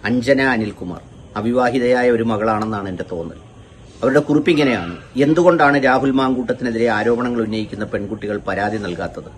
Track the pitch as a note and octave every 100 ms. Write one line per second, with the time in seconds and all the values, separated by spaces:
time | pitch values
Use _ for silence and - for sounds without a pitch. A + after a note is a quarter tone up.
0 | - B2 A#2+ C3+ C3+ A#2 G#2+ F#2+ F2+ E2+
1 | - - - G#2 A2 B2 B2 C3 B2 B2
2 | B2 A#2 A#2 G#2+ A2 G#2+ G#2+ G#2+ G2 F2+
3 | - F2 E2 - - - - - - -
4 | C3+ C#3 D3 D3+ F#3 D3+ C#3 A2 E2+ F2
5 | - B2+ C#3 D#3+ F3+ E3+ C#3+ C#3+ C3 C3
6 | C3+ C3+ C3 B2 A#2 - B2 A2+ A#2 G#2+
7 | A2 A#2+ B2 A#2+ A2 A2 G#2+ G2+ G#2 G2+
8 | G2+ G#2+ G#2 G#2 G2 F#2+ G#2 A2 F#2+ F2
9 | F2 - -